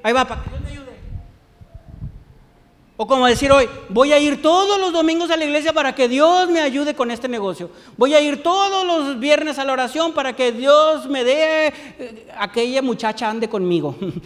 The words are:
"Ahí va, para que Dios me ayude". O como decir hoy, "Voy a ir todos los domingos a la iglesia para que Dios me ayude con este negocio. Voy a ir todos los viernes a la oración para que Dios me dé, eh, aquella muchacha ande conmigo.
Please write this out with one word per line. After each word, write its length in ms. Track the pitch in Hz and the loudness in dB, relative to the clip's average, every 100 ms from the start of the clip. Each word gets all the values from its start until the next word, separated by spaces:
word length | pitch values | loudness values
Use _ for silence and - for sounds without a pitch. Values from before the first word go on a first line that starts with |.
"Ahí 100 | 214 | -2
va, 140 | 247 247 | 0 0
para 160 | 226 | -4
que 60 | - | -10
Dios 100 | 254 | -10
me 80 | - | -10
ayude". 160 | 285 262 233 - - - - _ _ - - - - - - - - _ _ _ _ _ - | -12 -16 -18 -14 -14 -16 -20 _ _ -20 -20 -20 -16 -16 -16 -20 -20 _ _ _ _ _ -8
O 100 | 214 | 0
como 200 | 262 247 | 2 4
decir 240 | 226 277 | 4 4
hoy, 160 | 277 240 - - | 4 4 -4 -6
"Voy 240 | 196 285 | 2 4
a 60 | 294 | 4
ir 220 | 294 277 | 4 2
todos 380 | 311 349 392 403 | 2 2 2 0
los 140 | 370 | 0
domingos 360 | 330 320 330 339 | 0 0 0 0
a 60 | 320 | -2
la 80 | |
iglesia 300 | 302 294 311 | 0 -2 0
para 200 | 311 277 | 0 0
que 140 | 262 247 | 0 0
Dios 420 | 254 311 359 359 | 4 4 4 2
me 120 | 339 | 2
ayude 340 | 294 262 294 294 | 0 -2 -4 -2
con 160 | 240 | -4
este 160 | 233 254 | -4 -6
negocio. 420 | 233 202 165 175 - - - | -4 -6 -6 -10 -16 -12 0
Voy 160 | 262 | 4
a 80 | 302 | 4
ir 200 | 294 285 | 4 0
todos 460 | 330 370 392 392 359 | 0 2 2 0 0
los 320 | 330 277 262 | 0 -2 -2
viernes 400 | 277 294 311 269 | 2 2 0 -4
a 60 | 269 | -2
la 80 | |
oración 400 | 262 247 302 330 | -2 -2 -2 -2
para 200 | 311 262 | -2 -4
que 200 | 254 247 | -2 -2
Dios 520 | 233 269 294 311 311 262 | 0 4 6 6 2 -2
me 160 | 269 247 | -2 0
dé, 480 | 285 311 311 311 - 277 - | 2 2 2 0 -4 -16 -16
eh, 280 | 247 220 - - | -16 -16 -18 -8
aquella 440 | 202 233 240 262 | -6 -2 -2 0
muchacha 480 | 269 220 220 220 226 | -2 -2 -4 -4 -4
ande 200 | 226 226 | -4 -4
conmigo. 480 | 220 180 175 143 127 190 147 | -2 0 0 -2 -6 -8 -10